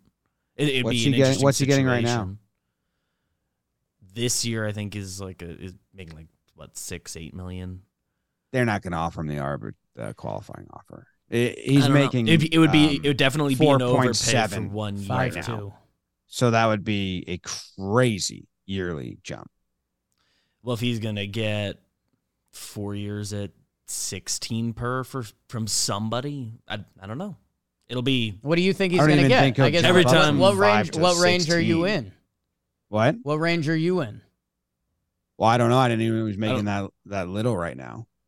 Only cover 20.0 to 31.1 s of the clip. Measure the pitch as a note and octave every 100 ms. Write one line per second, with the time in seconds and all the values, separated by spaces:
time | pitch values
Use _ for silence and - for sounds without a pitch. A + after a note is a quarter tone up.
20 | _ _ _ _ _ _ A2+ A2+ B2 A#2
21 | A2 G#2 G2+ A2 G#2+ G#2 G2+ - _ _
22 | _ _ _ _ _ - - G#2+ G2+ G2+
23 | G2+ G#2 G2+ G#2 G2+ _ _ _ - -
24 | - F#2+ - - - A2+ A#2 A2+ A#2+ B2+
25 | B2 C3+ A2 - _ A#2+ A2 - - G2+
26 | A2 A#2+ C#3+ C#3+ A2+ A2+ - G#2 F2 _
27 | G2 B2+ G3+ - _ _ _ _ - B2
28 | B2 B2+ A2 G2 C#3 E3+ F#3 F#3+ F#3+ F3+
29 | D3+ D3 C#3 A#3+ C3+ B2+ B2+ E3+ E3 F3+
30 | - D#3+ D3+ C#3+ G3 F#3+ G#3 G#3+ F3 D#3
31 | F3